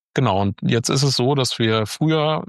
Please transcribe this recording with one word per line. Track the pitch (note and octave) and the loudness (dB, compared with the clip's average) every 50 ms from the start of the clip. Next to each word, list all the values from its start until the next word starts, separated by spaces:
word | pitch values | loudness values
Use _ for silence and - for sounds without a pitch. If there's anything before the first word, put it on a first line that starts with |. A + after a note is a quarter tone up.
| _ _ - | _ _ -2
Genau, | - C3 A#2 F#2+ G2 | 0 0 2 2 0
und | G2+ G2 F#2+ - | 0 -2 -2 -2
jetzt | - B2+ A#2 A#2 A#2 - | -2 0 0 0 0 0
ist | - C3+ C#3+ | 0 0 0
es | C#3 B2+ | 0 0
so, | - A#2+ B2+ A2+ | 2 0 2 2
dass | C3+ B2+ - - - | 0 0 -2 -2 0
wir | A#2 A2 A2 A2 G#2+ | 0 0 2 0 -2
früher | - - - D#3 D#3+ D#3+ D#3+ D3 D#3 D#3 - - | -4 -4 -2 0 0 2 2 0 0 -2 -4 -6